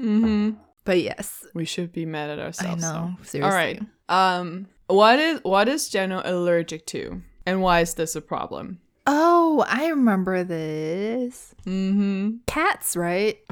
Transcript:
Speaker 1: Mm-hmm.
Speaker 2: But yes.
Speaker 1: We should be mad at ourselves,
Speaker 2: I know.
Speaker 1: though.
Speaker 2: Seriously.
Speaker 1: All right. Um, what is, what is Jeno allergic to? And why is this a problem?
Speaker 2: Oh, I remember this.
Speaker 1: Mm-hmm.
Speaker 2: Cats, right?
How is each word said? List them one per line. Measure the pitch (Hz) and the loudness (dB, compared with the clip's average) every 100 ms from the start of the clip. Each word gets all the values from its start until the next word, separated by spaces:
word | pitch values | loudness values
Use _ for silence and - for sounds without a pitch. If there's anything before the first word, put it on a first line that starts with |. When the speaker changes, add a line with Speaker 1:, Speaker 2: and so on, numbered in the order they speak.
Speaker 1:
Mm-hmm. | 233 214 226 208 214 214 _ _ | 0 2 2 2 0 -4 _ _
Speaker 2:
But | - 185 | 0 2
yes. | 107 - - - - | 0 -4 -10 -14 -12
Speaker 1:
We | 170 | -8
should | 160 - 170 | -6 -6 -6
be | 175 | -6
mad | 160 156 147 | -6 -6 -6
at | 147 | -8
ourselves, | - - 180 170 | -8 -6 -6 -4
Speaker 2:
I | 165 | -6
know. | 160 170 180 | -6 -8 -10
Speaker 1:
though. | |
Speaker 2:
Seriously. | - 143 | -10 -2
Speaker 1:
All | 185 185 | 0 0
right. | 156 - 214 _ - | 0 -4 -12 _ 0
Um, | 185 190 180 180 180 196 _ - | 2 4 2 -4 -8 -12 _ 2
what | 190 214 262 | 6 8 6
is, | 320 294 | 4 0
what | - 190 220 | 0 2 2
is | 302 - | 0 -2
Jeno | 196 190 185 | -2 -2 -2
allergic | - 180 175 170 170 160 - | -2 0 2 2 0 -8 -10
to? | - - 185 - - - | -10 -8 -12 -14 -10 -4
And | 190 | 0
why | 185 170 | 4 4
is | 170 | 2
this | - 160 156 | -2 -4 -6
a | |
problem? | - - - - - 180 _ _ 277 | -6 -8 -6 -10 -12 -14 _ _ 0
Speaker 2:
Oh, | 294 339 349 330 294 - | 4 6 6 4 4 2
I | 233 330 | 0 0
remember | 294 233 190 185 185 | 2 2 2 0 -2
this. | 180 165 156 156 156 180 214 240 247 - - - 190 | -2 -4 -4 -4 -4 -4 -4 -4 -6 -10 -20 -14 -6
Speaker 1:
Mm-hmm. | 190 190 202 202 190 208 233 - | -2 2 2 2 0 -2 -4 -6
Speaker 2:
Cats, | 302 370 - - 175 | -2 -2 -2 -4 -4
right? | 170 175 214 - - | -2 0 -2 -4 -10